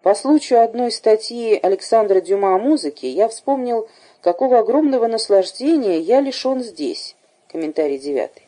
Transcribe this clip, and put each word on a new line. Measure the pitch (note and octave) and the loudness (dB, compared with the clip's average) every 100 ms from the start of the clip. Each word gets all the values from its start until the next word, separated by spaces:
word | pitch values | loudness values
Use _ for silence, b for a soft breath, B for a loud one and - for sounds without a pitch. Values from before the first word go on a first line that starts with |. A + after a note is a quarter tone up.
По | F#4 G4+ | 2 0
случаю | C4+ D4+ - A#3+ | 2 2 4 4
одной | A#3 A#3 B3 | 4 0 -4
статьи | A3+ A3 A3 - A#3 A3+ G#3 | 0 2 2 0 -8 0 0
Александра | F#3 F#3+ - A3+ G#3 F#3+ | 2 -2 0 0 4 0
Дюма | F3+ G3 G3 F#3 | 2 0 2 2
о | |
музыке | B3 D#4 C#3+ - C3 | 2 0 -2 -8 -6
я | C#3 A3+ | 0 -2
вспомнил, | - - C4+ B3 A#3 A3 b b b | -2 -4 -4 -2 -4 -6 b b b
какого | F3+ F3 C4 B3 | -4 -2 2 2
огромного | A3 C4+ D4+ C4 A3+ | 4 2 2 0 0
наслаждения | A3+ - G3 F#3 - C4+ D#4+ A3 E3 | -2 2 2 2 -4 0 0 0 -2
я | E3 B3+ | 2 2
лишен | C4+ B3 C4 C4 | 0 -4 -4 -4
здесь. | A#3 E3+ C#3 - - _ _ _ _ | -6 -8 -8 -8 -14 _ _ _ _
Комментарий | E3 D#3+ D#3 D3+ C#3 | -8 -6 -2 -2 -2
девятый. | C#3+ C3+ - _ | -4 -4 -4 _